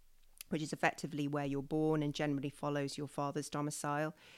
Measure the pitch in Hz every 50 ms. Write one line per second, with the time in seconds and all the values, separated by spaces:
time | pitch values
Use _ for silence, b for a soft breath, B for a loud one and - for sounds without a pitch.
0 | - - - - - - - - - - - 156 156 - - - - 165 - -
1 | - 156 139 143 147 143 143 147 143 143 139 139 135 135 160 156 156 156 156 156
2 | 151 147 147 - 156 147 143 139 135 143 - - - 147 147 147 139 139 - -
3 | 147 135 - - 143 143 139 151 139 - - 147 147 147 147 - - 147 147 147
4 | 156 156 160 B B B B